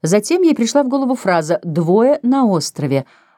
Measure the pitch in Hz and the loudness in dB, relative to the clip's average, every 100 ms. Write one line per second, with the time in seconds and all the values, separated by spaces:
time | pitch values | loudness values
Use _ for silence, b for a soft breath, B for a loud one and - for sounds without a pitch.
0 | 160 311 302 349 349 294 226 285 277 269 | 2 0 0 0 2 2 0 0 0 -2
1 | 269 254 196 175 151 170 170 160 160 190 | -2 -2 0 -2 0 -4 -2 -4 2 2
2 | 247 294 240 269 247 180 - - 143 135 | 2 0 0 0 2 0 -4 -6 -2 -2
3 | 131 b b | -4 b b